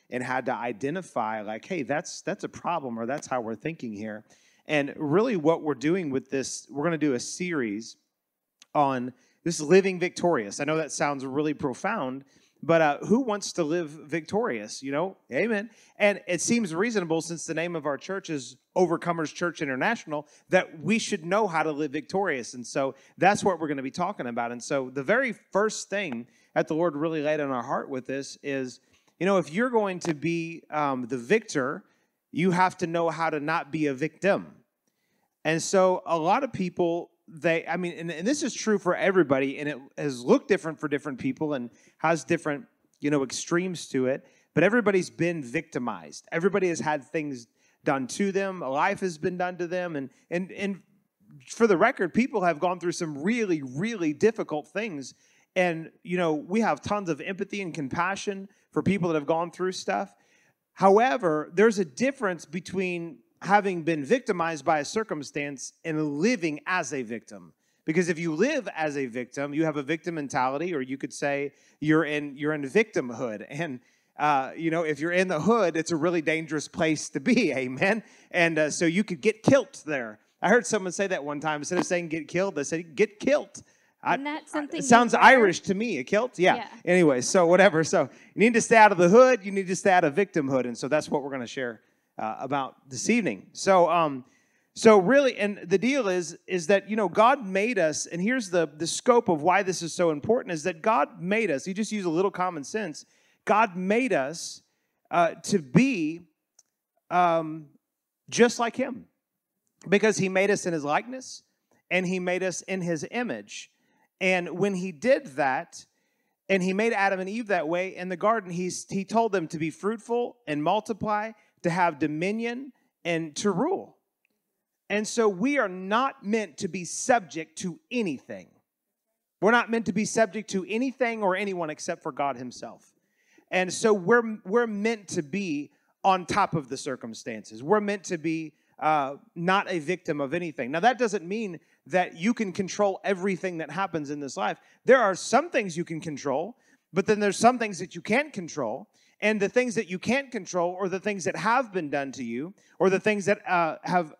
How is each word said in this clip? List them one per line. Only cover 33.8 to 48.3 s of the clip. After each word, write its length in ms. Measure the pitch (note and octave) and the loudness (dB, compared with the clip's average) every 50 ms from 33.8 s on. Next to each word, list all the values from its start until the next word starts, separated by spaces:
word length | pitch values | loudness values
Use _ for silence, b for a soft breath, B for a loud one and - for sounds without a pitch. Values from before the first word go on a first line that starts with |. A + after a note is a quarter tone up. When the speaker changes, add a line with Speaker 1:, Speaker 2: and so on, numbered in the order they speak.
| D3+ | 0
Speaker 1:
a 60 | C#3+ C3+ | 0 0
victim. 540 | B2+ D#3 D3+ - _ - G3 F#3 A#2 E2+ C#2+ - _ _ _ _ _ _ _ _ _ _ _ _ _ _ _ _ _ - | -2 -4 -6 -4 _ 2 2 2 2 -2 -8 -18 _ _ _ _ _ _ _ _ _ _ _ _ _ _ _ _ _ -2
And 180 | D#3 E3 E3 | 0 0 0
so 400 | - - G3+ F#3+ F#3 F#3 F3+ - - | 0 2 4 4 4 4 2 0 -2
a 120 | - E3 | -2 -2
lot 260 | E3 D#3 F3 G#3 C4 C#4+ | 0 2 2 2 2 0
of 100 | A#3 - | -4 -4
people, 580 | - F#3 F3 - - F3+ E3+ E3+ E3+ - - _ _ _ | -4 -4 -4 -2 0 0 0 0 -2 -6 -10 _ _ _
they, 380 | - D#3+ D3+ C#3 E3+ E3 E3 - | -20 -14 -2 0 0 2 0 0
I 100 | - E3 | -2 -4
mean, 160 | F3+ F3+ F3 D#3 | -4 -4 -6 -6
and, 180 | C#3 E3 E3+ | -8 -8 -8
and 160 | D#3+ D#3 F3+ | -8 -4 -2
this 160 | A#3+ D4+ C#4+ E4+ | -2 -2 0 -2
is 100 | - - | -6 -6
true 240 | - - G#3+ G#3 | -4 0 0 0
for 180 | G3 - F3+ E3+ | 2 2 0 0
everybody, 640 | - D3+ F#3+ F#3+ F#3+ D#3+ C3 C#3 C3 C#3 C3+ C#3 C#3+ | 2 0 2 4 4 4 4 2 0 0 -2 -4 -6
and 100 | D3 D3 | -6 -6
it 80 | D3 A#2+ C#3 - _ | -6 -8 -12 -16 _
has 260 | - D#3 D3 C3 A#2+ B2 | -6 -6 -4 -4 -4 4
looked 240 | C#3 B3+ C#4 - | 4 4 4 4
different 320 | - G3 - - D#3+ D3+ - | 2 0 0 0 -6 -6 -6
for 80 | D#3 | -4
different 320 | D3 C#3+ C#3 - D3+ C3 A2+ | -4 -4 -4 -4 -6 -8 -4
people 340 | D#3 - B2+ - D#3+ D3 D3 | -4 -4 -4 -4 -4 -4 -4
and 160 | B2+ A#2+ A#2 b b b b b b | -4 -6 -10 b b b b b b
has 240 | - D#3+ E3+ D#3+ - | 0 2 2 0 0
different, 420 | - E3+ D#3 - D3+ C#3+ C3 - _ _ _ _ _ _ _ | -2 -2 -2 0 -4 -6 -6 -10 _ _ _ _ _ _ _
you 120 | D3 C#3+ | -2 0
know, 120 | D3+ C#3+ C3+ | 2 2 0
extremes 640 | A#2+ - - - - F3 F3 F3+ F#3+ F3 C#3+ - - | -2 -6 -10 -4 -2 -2 -2 0 -2 -6 -8 -10 -4
to 180 | - C3 B2+ | -2 0 0
it, 180 | B2+ C3+ - b b b b b b b | 0 -2 -2 b b b b b b b
but 100 | D3 E3 | 4 4
everybody's 460 | G3+ A3+ B3 G3+ G#3 G3 F#3 E3 A#2+ | 6 4 4 4 4 2 2 0 -2
been 340 | A2+ C#3+ E3 F3 E3+ D#3+ C3+ | -4 -2 -2 -2 -2 -4 -6
victimized. 840 | A#2 B2 D#3+ - - - C3+ B2 A#2 G2+ F2 D#2+ D2+ - - - - | -6 -6 -6 -6 -6 -6 -6 -4 -4 -6 -8 -12 -16 -18 -20 -14 -6
Everybody 360 | - E3+ E3+ G3+ E3+ G3+ F#3 | -4 0 0 2 2 2 0
has 120 | F3 E3 C3 | 0 -2 -2
had 240 | - D#3 D3+ D3 B2+ | -2 -2 -2 -2 -4
things 440 | - - E3 D3+ D3 C3+ A#2+ A#2 _ _ _ _ _ _ _ _ | -6 -6 -6 -4 -4 -8 -10 -12 _ _ _ _ _ _ _ _
done 220 | D#3+ C#3 C3+ B2+ | -2 -2 -2 -2
to 240 | A#2 - - G3+ G3 | -6 -2 -2 -2 0